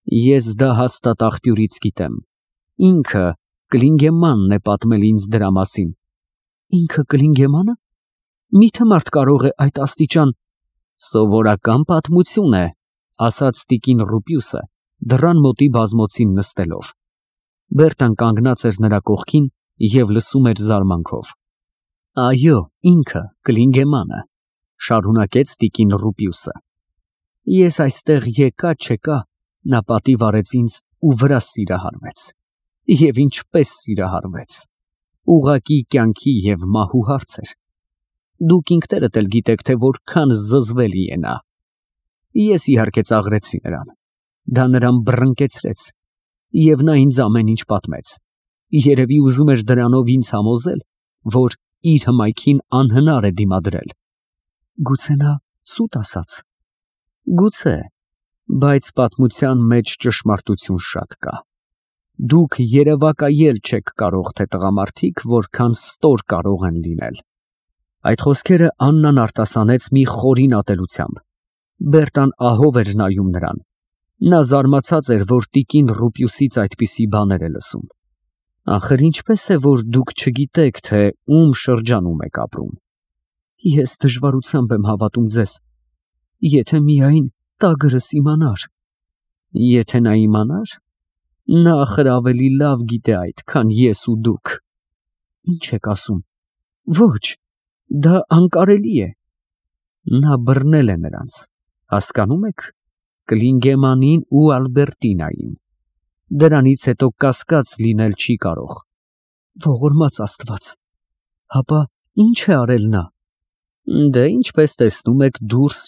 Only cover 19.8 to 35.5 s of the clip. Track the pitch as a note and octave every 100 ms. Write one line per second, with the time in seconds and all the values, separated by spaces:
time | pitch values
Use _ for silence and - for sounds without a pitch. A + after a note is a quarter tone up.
19.8 | G#2+ B2+ G#2 G#2+ - C3+ A#2+ G2+ G#2+ G2+
20.8 | F#2+ E2+ E2 - - - _ _ _ _
21.8 | _ _ _ - B2+ C3 D#3+ A#2+ E2 _
22.8 | F3+ E3+ - E2+ G2 _ - A2+ C3 B2+
23.8 | C#3 C3+ E2+ - - _ _ _ _ -
24.8 | - A2+ G2 A2+ G2 C3 C#3 - G#2+ -
25.8 | G#2 G2+ G#2 - G2 - - - _ _
26.8 | _ _ _ _ _ _ - F#3 F3+ D#3
27.8 | C3+ - - D3 A#2 A2+ C3 - E3+ D3+
28.8 | - A2+ D#3 C3+ - _ _ _ C3+ A#2+
29.8 | G#2 A2 - A#2 A2 G#2+ F#2 B2+ A#2 -
30.8 | _ _ D#3+ A#2 C3+ B2+ - - F#2 F2+
31.8 | - - - - - - _ _ _ _
32.8 | - C#3+ D#3 A#2+ C#3+ - - E3+ - -
33.8 | - G2+ F#2 F2+ F#2+ E2+ - - - _
34.8 | _ _ _ _ - E3+ C#3